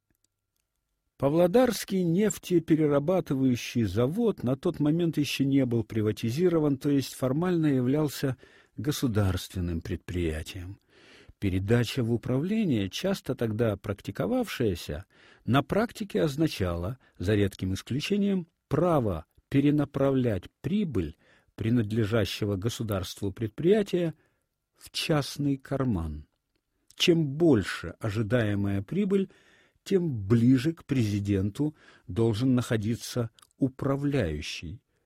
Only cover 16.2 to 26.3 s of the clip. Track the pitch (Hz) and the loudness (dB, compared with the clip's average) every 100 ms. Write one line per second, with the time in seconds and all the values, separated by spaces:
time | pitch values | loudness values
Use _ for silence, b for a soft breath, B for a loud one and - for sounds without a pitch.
16.2 | 165 135 156 - 90 85 90 127 b b | -2 0 -2 0 -4 -2 -6 -8 b b
17.2 | 92 104 98 - 95 95 - 123 - 202 | 0 2 2 -2 -6 -6 -4 -6 -2 0
18.2 | 202 190 165 _ _ 135 180 156 107 80 | 2 0 -4 _ _ 0 2 2 0 -4
19.2 | - _ _ 139 143 147 139 - 139 135 | -8 _ _ 2 4 2 0 0 2 2
20.2 | 120 95 - _ 139 202 185 101 76 - | 0 -2 -6 _ -4 -2 0 -2 -4 -8
21.2 | b b b - 107 120 104 110 101 117 | b b b -6 0 0 0 0 2 2
22.2 | 98 - 104 98 113 - 107 98 92 - | 0 -2 -4 -2 -4 -4 -4 -4 -4 -6
23.2 | 101 - 113 - 160 220 196 180 170 - | -8 -6 -8 -2 2 2 2 -2 -2 -6
24.2 | _ _ _ _ _ _ - - - 151 | _ _ _ _ _ _ -12 -8 -2 -2
25.2 | 131 - 143 135 - 135 131 92 80 73 | -2 -4 -2 -2 -4 -2 0 0 -2 -8
26.2 | - | -12